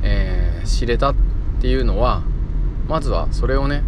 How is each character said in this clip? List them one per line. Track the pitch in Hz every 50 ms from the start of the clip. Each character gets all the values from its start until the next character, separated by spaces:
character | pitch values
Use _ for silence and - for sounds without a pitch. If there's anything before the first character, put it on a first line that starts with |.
| -
え | 107 101 101 95 92 90 85 - - - - -
ー、 |
知 | - - - 127
れ | 113 120 113
た | 135 139
っ | 139 - - - - - - - - -
て | -
い | 127 127 131
う | 127
の | 117 - 101
は、 | 117 123 107 92 - - - - - - - - - - - - -
ま | - 151 160
ず | - -
は | 101 82 80 -
そ | - - -
れ | 123 135
を | 135 139
ね | 139 147 147 147